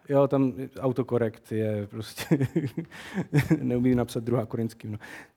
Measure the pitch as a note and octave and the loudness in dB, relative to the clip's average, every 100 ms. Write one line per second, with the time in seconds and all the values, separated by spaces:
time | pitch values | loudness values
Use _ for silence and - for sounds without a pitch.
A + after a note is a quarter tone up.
0 | - C#3 C#3 C#3 C3 A#2+ C3 - C3 B2 | 0 4 6 4 2 0 -10 -4 -2 0
1 | A#2+ A#2+ A2+ - - A2 G#2+ G#2 G#2 A2+ | 0 2 0 -4 -6 -2 0 -2 -4 -8
2 | G#2 - - D3 C3 E3+ C#3+ - E3+ - | -10 -6 0 2 2 -2 -4 -6 -10 -12
3 | - G3 - D3 - D#3 B2+ B2 B2+ B2 | -10 -6 0 2 4 2 2 2 4 4
4 | A#2 A#2+ A#2 A#2+ A2 A#2 A2+ - A2 G#2+ | 2 -2 0 0 0 -2 -4 -6 -10 -10
5 | - - - | -12 -18 -20